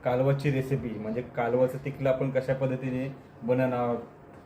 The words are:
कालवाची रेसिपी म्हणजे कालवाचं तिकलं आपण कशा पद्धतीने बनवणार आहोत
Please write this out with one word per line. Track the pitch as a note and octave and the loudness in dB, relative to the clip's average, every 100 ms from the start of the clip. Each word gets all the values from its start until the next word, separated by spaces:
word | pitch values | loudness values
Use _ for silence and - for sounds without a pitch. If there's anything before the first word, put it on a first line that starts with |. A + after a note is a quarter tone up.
| B2+ | 0
कालवाची | B2+ C3+ C#3 D3 | 2 4 4 2
रेसिपी | C3 C3 C#3 A#2 | 0 0 -2 -2
म्हणजे | G#2 G#2+ A2+ | -6 -4 -4
कालवाचं | B2 - A#2 B2 B2+ C#3 | -4 -2 0 4 2 0
तिकलं | C#3+ C3+ C3+ | -8 -2 0
आपण | B2+ C3+ | 2 0
कशा | B2+ B2+ | 0 0
पद्धतीने | C3 C3+ B2+ C3+ B2+ C3+ C3+ - - | 0 0 -2 -4 -4 -4 -8 -18 -8
बनवणार | A2+ B2+ B2+ B2 | 0 2 2 2
आहोत | A#2+ A#2 - - - - | 0 -2 -6 -18 -20 -20